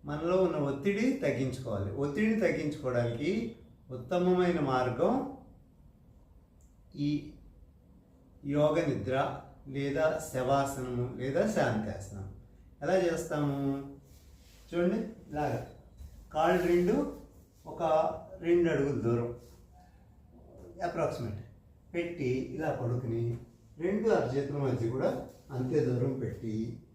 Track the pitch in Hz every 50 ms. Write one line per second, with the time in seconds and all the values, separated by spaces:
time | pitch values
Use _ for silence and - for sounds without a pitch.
0 | - 147 147 151 160 175 185 190 185 170 156 151 143 139 135 135 - 202 196 214
1 | 226 262 - - - 143 123 117 135 127 120 - - 117 104 98 98 98 - 135
2 | 139 143 143 - 214 220 220 202 185 165 151 156 156 151 - - - 127 120 120
3 | 120 117 113 120 143 170 208 226 - - - - - - - - - - 127 120
4 | - - 180 180 180 180 180 180 180 175 165 156 143 135 127 127 123 127 120 131
5 | 165 202 247 277 294 - - - - - - - - - - - - - - -
6 | - - - - - _ - - - _ _ - - - - - - - - 147
7 | 143 147 151 143 - - - - - - - - - - - - - - - -
8 | _ _ - - - - - - - 139 143 147 151 156 156 170 160 147 127 104
9 | 101 123 127 135 - - - - - - - - - 139 131 139 139 139 135 160
10 | 156 156 156 - - - - 127 127 127 139 139 135 135 - 131 127 127 123 120
11 | 123 123 - - 127 135 139 170 208 214 - 185 143 120 110 107 107 107 - -
12 | - - - - - - - - - - - - - - - - 143 160 185 185
13 | 175 170 165 156 - 160 156 147 147 143 139 139 139 139 139 139 139 139 139 139
14 | - - - - - - - - - - - - - - 170 175 175 185 208 233
15 | - - - - - - 147 147 147 131 120 - - - - - - - - -
16 | - - - - - - - 151 160 175 180 175 175 170 175 175 180 180 226 285
17 | 285 - - - - - - - - _ _ - - 160 160 - 170 156 156 156
18 | - - - - - - - - 165 170 175 175 170 165 151 139 139 139 131 113
19 | 104 117 120 117 117 120 - - - - - - - - - - - - - -
20 | - - - - - - - - - - - - - - - - 175 175 - 170
21 | 151 139 - - 117 101 98 - - - - - _ - - - - - - 170
22 | 170 170 170 - 139 123 127 131 - - - 147 160 - - - 120 117 120 -
23 | - 113 113 117 117 117 117 - - - - _ - - - 147 165 185 208 214
24 | 220 226 196 - - 123 131 139 139 143 143 143 135 131 120 - 117 117 127 135
25 | 156 - 127 - - - - - - - 139 127 131 131 160 147 131 127 123 117
26 | - 139 131 - 120 104 - - 117 113 107 110 113 117 - - - -